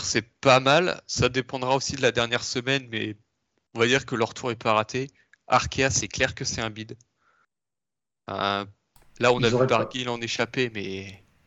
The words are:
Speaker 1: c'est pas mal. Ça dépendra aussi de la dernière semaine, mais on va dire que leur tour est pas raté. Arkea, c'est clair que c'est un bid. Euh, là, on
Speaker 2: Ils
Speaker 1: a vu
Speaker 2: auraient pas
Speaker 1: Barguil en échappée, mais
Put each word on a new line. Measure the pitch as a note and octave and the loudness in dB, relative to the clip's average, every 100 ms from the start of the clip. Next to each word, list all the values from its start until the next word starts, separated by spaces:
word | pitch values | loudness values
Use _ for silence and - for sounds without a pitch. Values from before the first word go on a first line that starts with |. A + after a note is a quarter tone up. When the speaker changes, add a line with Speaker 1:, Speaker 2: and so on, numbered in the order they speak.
| - | 2
Speaker 1:
c'est | A#2 - - | -2 -4 0
pas | C3+ C3 | 4 6
mal. | C3 D#3 F3+ - - | 6 4 2 -4 -6
Ça | - B2+ | 0 0
dépendra | C3 - C3 B2+ C3+ | 0 -4 -4 0 0
aussi | - C#3 | -2 0
de | |
la | B2+ | 0
dernière | A#2+ A#2 A#2+ | 2 0 -2
semaine, | - B2+ B2 C#3 A#2+ | -4 -6 -2 -4 -4
mais | A2 G#2+ G#2 _ _ _ _ _ A2+ | -6 -6 -8 _ _ _ _ _ 0
on | |
va | A#2+ | 2
dire | C3 - | 2 0
que | A#2 | -2
leur | A2+ | -2
tour | - B2+ | -2 -6
est | A2+ | -4
pas | A#2+ | 0
raté. | G#2+ A2 B2+ C3+ _ _ _ - | 2 0 -4 -8 _ _ _ 0
Arkea, | A#2+ - - C3+ | 0 2 0 0
c'est | - G#2+ | 0 -4
clair | - C3 | -2 -2
que | - C3+ | -2 -8
c'est | - | -6
un | A2+ | -6
bid. | G#2+ A2 - _ _ _ _ _ _ _ _ _ _ _ _ - | -8 -14 -16 _ _ _ _ _ _ _ _ _ _ _ _ -10
Euh, | G2 G2+ G2+ G2+ _ _ _ _ - | -4 -2 -2 -6 _ _ _ _ 2
là, | B2 | 4
on | B2 | 4
Speaker 2:
Ils | A#2 | 4
Speaker 1:
a | |
vu | B2 | 4
Speaker 2:
auraient | B2+ | 4
pas | A#2 | 2
Speaker 1:
Barguil | - B2+ B2 | 0 -6 -6
en | A#2+ | -6
échappée, | A#2 - A#2 C3+ A#2+ | -4 -4 -2 0 -2
mais | A2 G2 F#2+ G2 F#2+ _ _ | -4 -6 -8 -10 -16 _ _